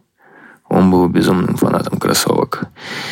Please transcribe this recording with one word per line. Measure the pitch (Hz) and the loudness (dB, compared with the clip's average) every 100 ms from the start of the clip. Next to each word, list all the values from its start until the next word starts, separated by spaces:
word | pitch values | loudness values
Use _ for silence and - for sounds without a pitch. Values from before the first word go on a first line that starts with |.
| _ _ _ - - - - | _ _ _ -20 -20 -18 -2
Он | 92 92 | 2 4
был | 90 87 | 4 4
безумным | 95 98 92 90 - | 2 2 2 0 0
фанатом | - - - - | 0 0 -2 -4
кроссовок. | - - - - - - - - - - - | -2 0 0 0 -2 -4 -10 -14 -14 -12 -10